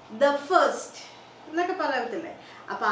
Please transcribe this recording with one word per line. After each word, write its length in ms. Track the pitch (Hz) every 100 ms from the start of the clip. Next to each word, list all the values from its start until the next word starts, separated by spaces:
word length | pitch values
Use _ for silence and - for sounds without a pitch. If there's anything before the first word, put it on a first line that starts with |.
| - 220
the 100 | 277 285 -
first, 460 | 370 185 - - - - - - - 311
എന്നൊക്കെ 260 | 320 359 370
പറയത്തില്ലേ? 500 | 294 254 220 190 170 - - - -
അപ്പൊ 140 | - 214